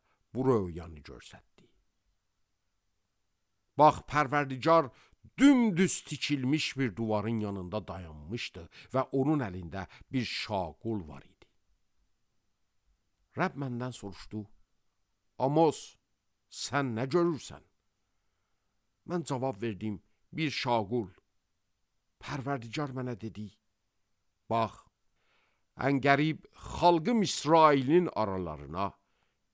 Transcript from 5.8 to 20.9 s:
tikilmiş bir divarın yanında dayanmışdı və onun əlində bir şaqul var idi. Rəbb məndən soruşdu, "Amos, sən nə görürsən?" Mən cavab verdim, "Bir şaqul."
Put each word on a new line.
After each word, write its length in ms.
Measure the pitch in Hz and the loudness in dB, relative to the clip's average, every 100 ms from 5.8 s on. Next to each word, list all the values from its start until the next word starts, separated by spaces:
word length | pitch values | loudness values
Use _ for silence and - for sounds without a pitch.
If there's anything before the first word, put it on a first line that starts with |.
| 185 - | 2 2
tikilmiş 720 | - 147 - 143 127 151 - 131 | -4 -8 -2 0 2 0 -2 -2
bir 180 | 131 90 | -2 -2
divarın 440 | 113 107 104 113 | -2 0 0 -2
yanında 480 | 104 101 90 107 85 | -2 -6 -6 -8 -8
dayanmışdı 800 | 92 85 76 73 117 - 90 85 - - | -10 -12 -14 -10 -8 -8 -12 -18 -20 -6
və 160 | 131 127 | -4 -2
onun 280 | 139 139 151 | 0 2 0
əlində 460 | 110 92 85 95 92 - - | -2 -6 -10 -10 -12 -14 -6
bir 120 | 131 | -4
şaqul 840 | 110 - - 101 82 - 113 110 78 | -4 -6 -4 -4 -4 -8 -6 -6 -8
var 140 | 69 | -14
idi. 240 | - _ - _ _ _ _ _ _ _ _ _ _ _ _ _ _ _ _ _ _ - | -20 _ -20 _ _ _ _ _ _ _ _ _ _ _ _ _ _ _ _ _ _ -4
Rəbb 180 | 180 139 | -4 -4
məndən 360 | 139 120 127 | -8 -6 -8
soruşdu, 540 | 117 101 - - 107 101 - _ _ _ _ _ _ _ _ | -10 -14 -14 -12 -12 -12 -18 _ _ _ _ _ _ _ _
"Amos, 580 | 131 151 160 - - - _ _ _ _ _ | 0 4 4 2 -10 -20 _ _ _ _ _
sən 440 | - - 135 135 | -12 -4 -2 -2
nə 120 | 110 131 | -2 -2
görürsən?" 560 | 170 170 139 - 69 - _ _ _ _ _ _ _ _ _ _ _ _ _ - | 0 0 -2 -8 -16 -20 _ _ _ _ _ _ _ _ _ _ _ _ _ -6
Mən 180 | 175 | -6
cavab 380 | 143 131 135 101 | -4 -4 -4 -4
verdim, 400 | 117 98 107 98 - _ _ | -6 -6 -6 -8 -12 _ _
"Bir 180 | 90 156 | -6 -4
şaqul." 600 | - 131 117 98 | -4 0 0 0